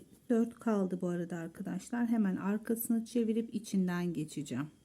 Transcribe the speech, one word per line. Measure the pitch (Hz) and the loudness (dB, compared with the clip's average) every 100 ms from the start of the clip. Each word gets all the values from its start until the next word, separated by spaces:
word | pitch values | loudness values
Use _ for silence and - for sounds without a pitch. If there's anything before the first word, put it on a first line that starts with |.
| - - - | -4 -12 2
dört | 226 233 | 2 2
kaldı | - 233 208 185 180 | 0 0 2 2 0
bu | 180 | -2
arada | 175 170 175 | -2 -2 -6
arkadaşlar. | 165 - 190 180 - 240 240 | -8 -8 -6 -6 -4 -2 2
Hemen | 233 196 180 | 4 4 2
arkasını | 185 214 220 226 - 226 | 0 0 0 -2 0 0
çevirip | 226 247 220 226 226 | 0 0 2 2 -2
içinden | 220 - 196 180 175 175 | -4 0 2 2 2 -2
geçeceğim. | 156 151 156 143 123 156 - | -2 -4 -6 -4 -4 -4 -8